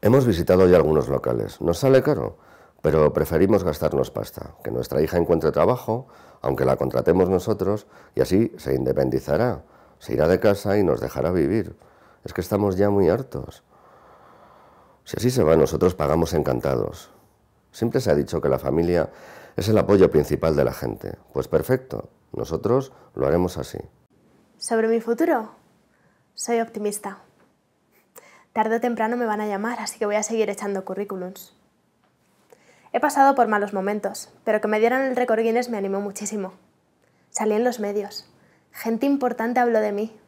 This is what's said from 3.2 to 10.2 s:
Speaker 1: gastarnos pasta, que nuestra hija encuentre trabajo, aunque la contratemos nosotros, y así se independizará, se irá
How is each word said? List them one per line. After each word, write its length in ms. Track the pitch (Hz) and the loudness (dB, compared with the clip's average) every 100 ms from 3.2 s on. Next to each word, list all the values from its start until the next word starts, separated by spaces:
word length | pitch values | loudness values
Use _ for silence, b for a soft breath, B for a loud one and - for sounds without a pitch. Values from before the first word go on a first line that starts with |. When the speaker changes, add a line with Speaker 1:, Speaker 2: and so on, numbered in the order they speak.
| 76 82 95 104 | 0 2 4 4
Speaker 1:
gastarnos 460 | 90 76 80 76 65 | 2 -2 -2 0 -2
pasta, 460 | - 52 - - - | -4 -10 -12 -18 -12
que 80 | - | -8
nuestra 280 | 60 - 67 | -6 -4 0
hija 200 | 80 90 | 0 0
encuentre 320 | 82 85 80 | 2 2 2
trabajo, 560 | 73 85 123 - 113 131 B B B | 2 2 2 -2 -6 -6 B B B
aunque 240 | - 65 65 | -6 -2 0
la 100 | 65 | 0
contratemos 540 | 65 62 - 87 90 | 0 -2 2 2 4
nosotros, 560 | 95 92 101 95 104 - B B - | 2 -2 -4 -2 -4 -6 B B -4
y 60 | |
así 300 | 65 92 113 - | 0 2 0 -4
se 160 | - | -4
independizará, 920 | 65 64 65 65 65 64 73 120 101 - b b b | -4 -2 0 0 -2 -2 -2 0 -4 -12 b b b
se 140 | - | -8
irá 140 | 60 | 0